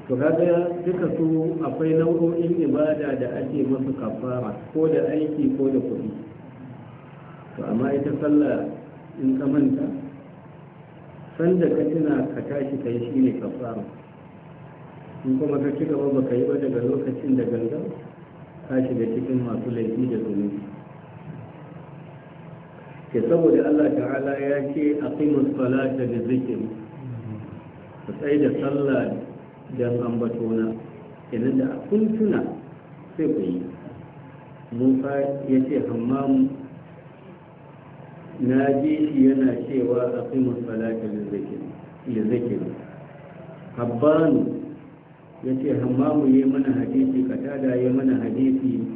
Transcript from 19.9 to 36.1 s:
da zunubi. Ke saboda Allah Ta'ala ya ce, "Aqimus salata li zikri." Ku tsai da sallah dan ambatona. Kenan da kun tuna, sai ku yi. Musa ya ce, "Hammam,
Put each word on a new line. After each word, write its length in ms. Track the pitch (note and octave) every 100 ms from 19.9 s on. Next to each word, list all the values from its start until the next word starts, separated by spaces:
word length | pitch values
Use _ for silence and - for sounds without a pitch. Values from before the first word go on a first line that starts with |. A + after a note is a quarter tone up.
| B2 B2
da 120 | A2
zunubi. 440 | G#2 G2+ G2+ G2 - - - - - - - - - - - - - - - - - - - - - - - - -
Ke 120 | A#2+
saboda 400 | A2 E3+ D#3+ C#3+
Allah 260 | C#3+ D3+ C#3
Ta'ala 440 | B2 C3 C3+ C#3 C#3
ya 240 | C#3 C#3+ C#3
ce, 320 | D#3+ D3 D3
"Aqimus 560 | C#3 - D3 C#3+ C3+ C3+
salata 480 | B2+ C3 C3 -
li 160 | A#2+ A#2
zikri." 480 | A2 B2+ - G#2+ G#2+ - - C#3 C3 A#2 A2 G#2+ A2 - - - - -
Ku 100 | -
tsai 260 | D3 D3 D3
da 120 | C3+
sallah 520 | - C#3 C#3 C#3 B2+ G#2 - - - - - -
dan 260 | B2+ A#2+ A#2+
ambatona. 800 | A#2+ A#2 A#2 A#2 A2+ A2+ A2+ A2+ - - - - -
Kenan 320 | A2+ B2+ C4
da 100 | - -
kun 280 | - G#3+ A3
tuna, 300 | - G#3+ D3 - - - - - - -
sai 140 | - D#3
ku 140 | -
yi. 220 | F2+ F2+ F3 - C#3+ - - - - - - - -
Musa 440 | A#2 B2+ C3 C3+ C#3 C#3 C#3
ya 160 | C#3 C3
ce, 140 | C3 C#3+
"Hammam, 680 | B2 A#2 A#2